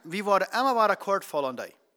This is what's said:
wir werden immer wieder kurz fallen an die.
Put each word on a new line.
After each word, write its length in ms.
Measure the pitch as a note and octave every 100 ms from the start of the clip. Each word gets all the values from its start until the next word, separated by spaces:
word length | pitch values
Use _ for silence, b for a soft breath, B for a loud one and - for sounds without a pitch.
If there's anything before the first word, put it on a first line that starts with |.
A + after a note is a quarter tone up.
wir 200 | E3+ F#3+ G3+
werden 220 | G3 F#3+
immer 220 | G#3+ C4+
wieder 220 | A#3 G#3+ F#3+
kurz 300 | - G3 -
fallen 180 | D3+
an 120 | C3+ A#2+
die. 180 | G2 - _